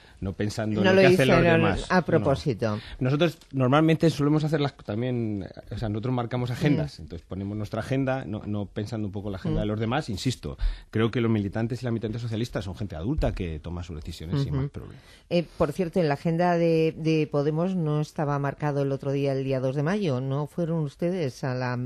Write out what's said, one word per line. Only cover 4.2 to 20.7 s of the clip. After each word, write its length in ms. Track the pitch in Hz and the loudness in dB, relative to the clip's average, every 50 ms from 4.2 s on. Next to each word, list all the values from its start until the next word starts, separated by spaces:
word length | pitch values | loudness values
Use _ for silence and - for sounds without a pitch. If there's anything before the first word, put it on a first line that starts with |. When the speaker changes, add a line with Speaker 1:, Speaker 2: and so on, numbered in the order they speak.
| 143 147 151 156 151 | 2 2 4 2 2
Speaker 1:
hacer 160 | 151 160 147 | 0 0 0
las, 160 | 143 - - | 0 -2 -4
también, 720 | - - - 104 110 123 127 123 120 117 107 104 98 90 - - - - - | -8 -8 -6 -4 -2 -2 -2 -2 -2 -2 -2 -2 -4 -6 -8 -12 -16 -12 -10
o 80 | 120 101 | -8 -6
sea, 100 | 120 107 | -4 -2
nosotros 260 | 104 110 104 120 131 | -4 -2 -2 -2 -2
marcamos 360 | 120 120 117 127 123 123 120 | -2 -2 -2 -2 -4 -2 -2
agendas, 480 | 123 - - 151 143 151 151 143 - - | -2 0 2 2 2 2 0 -4 -6 -12
Speaker 2:
Mm. 40 | 85 | -14
Speaker 1:
entonces 240 | - - 82 - | -12 -12 -14 -12
ponemos 300 | - 92 92 98 101 104 | -10 -8 -8 -6 -6 -6
nuestra 240 | 107 104 - - 110 | -6 -6 -6 -6 -6
agenda, 440 | 107 - 131 135 135 131 131 131 - | -4 -2 -2 -2 0 0 -2 -4 -4
no, 160 | - 104 107 - | -6 -8 -8 -6
no 200 | 104 104 104 104 | -4 -4 -4 -4
pensando 400 | 98 - 110 104 101 120 110 107 98 | -6 -6 -6 -6 -6 -4 -6 -6 -6
un 40 | 87 | -6
poco 180 | 104 95 104 | -6 -6 -6
la 80 | 98 92 | -8 -6
agenda 220 | - 170 156 - | -4 -2 -2 0
Speaker 2:
Mm. 20 | 107 | 0
Speaker 1:
de 40 | |
los 140 | 104 107 107 | -2 -2 -2
demás. 280 | 113 113 123 151 151 - | 0 0 0 -2 -2 -4
Insisto, 460 | 104 90 - 135 120 - - 73 67 - - - - - - - | -6 -4 -2 -4 -4 -4 -6 -10 -6 -2 -2 -2 -2 -2 -10 -4
creo 200 | - 110 113 113 | 0 0 0 2
que 100 | - 131 117 | 2 0 2
los 80 | 113 | 2
militantes 500 | 113 107 101 98 - 107 113 113 127 113 123 | 2 2 0 0 -2 -2 -2 -2 -4 -4 -4
y 20 | |
las 60 | 120 113 | -4 -4
militantes 280 | 113 113 110 110 120 117 | -2 -4 -4 -6 -6 -6
socialistas 420 | 117 113 107 117 - - - 95 | -4 -4 -4 -4 -4 -4 -6 -6
son 100 | 92 90 | -6 -8
gente 180 | - 107 90 82 | -8 -8 -8 -6
adulta 360 | 78 82 113 156 151 - 120 95 | -6 -4 -2 0 0 0 0 0
que 240 | - 95 82 80 76 | -2 -4 -4 -6 -6
toma 220 | - 85 82 87 85 | -8 -8 -8 -8 -8
sus 140 | - 85 | -8 -10
decisiones 460 | 76 73 - 82 - - 82 - 143 139 | -10 -10 -10 -12 -10 -8 -4 -2 -2 0
sin 100 | 127 143 | 0 -2
Speaker 2:
Ujú. 100 | 131 135 | -2 -4
Speaker 1:
más 80 | 143 | -4
problema. 300 | - - - - - 135 - - - - _ - | -6 -10 -14 -14 -16 -18 -20 -20 -20 -20 _ -2
Speaker 2:
Eh, 140 | - 175 160 - - | -2 -2 -2 -2 -2
por 160 | - 170 143 147 | 0 0 0 0
cierto, 260 | - 185 165 - 190 | -2 -2 0 0 0
en 60 | 170 147 | 2 2
la 60 | 143 | 0
agenda 420 | 139 - 170 165 165 175 180 175 170 | 0 0 0 2 2 4 4 4 4
de, 360 | 170 165 165 160 160 160 - - | 4 4 4 4 4 2 0 0
de 280 | 160 160 160 156 151 | 0 2 2 2 2
Podemos 480 | 151 - 147 139 151 151 156 170 190 190 | 2 0 0 2 2 2 0 0 0 0
no 260 | 180 160 151 151 151 151 | 0 0 0 0 0 -2
estaba 360 | - - - 156 143 143 139 | -2 -2 -4 -2 0 0 0
marcado 440 | 139 139 139 - 151 147 139 143 139 | -2 -2 -4 -2 -2 -2 0 0 0
el 100 | 139 135 | 0 0
otro 180 | 131 135 139 139 | -2 -2 -2 0
día, 200 | 143 139 139 135 | 0 0 0 0
el 100 | 135 135 | 0 0
día 160 | 135 135 131 | 0 0 0
dos 160 | 127 131 131 | 0 0 0
de 80 | 147 143 | 0 0
mayo. 380 | 156 196 214 202 160 131 123 | 0 0 0 0 0 0 0
¿No 260 | 131 135 135 143 147 | 0 -2 -2 -2 -4
fueron 340 | 143 - - 175 156 | -4 -4 -4 -2 -2